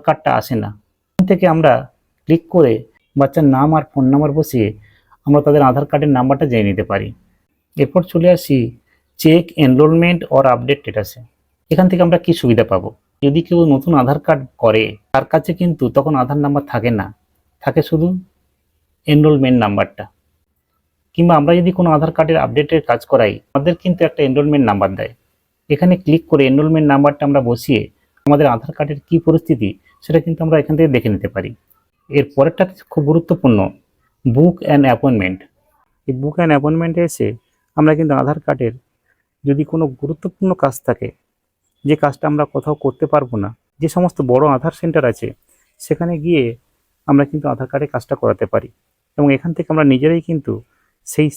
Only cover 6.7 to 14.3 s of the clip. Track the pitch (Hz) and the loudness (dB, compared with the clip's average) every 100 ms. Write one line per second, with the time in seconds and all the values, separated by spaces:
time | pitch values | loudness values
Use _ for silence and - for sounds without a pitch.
6.7 | 95 101 101 104 - _ _ _ _ _ | -2 -4 -6 -6 -12 _ _ _ _ _
7.7 | - 143 185 170 170 175 170 - 135 117 | -4 -2 0 -2 0 2 2 2 -2 -2
8.7 | 120 _ _ _ - 160 165 170 - 135 | -8 _ _ _ -2 2 2 2 0 2
9.7 | 127 151 165 175 175 - 135 135 120 123 | 4 4 4 2 0 0 0 2 0 -2
10.7 | 143 - 104 101 - 117 _ _ _ _ | -4 -4 -8 -8 -12 -20 _ _ _ _
11.7 | 170 185 180 170 170 - - 127 113 - | 2 2 2 2 2 0 0 2 2 0
12.7 | 92 98 - _ _ 139 151 165 170 165 | -2 -4 -12 _ _ -2 0 0 2 2
13.7 | 135 170 151 127 147 - | 2 2 2 2 0 0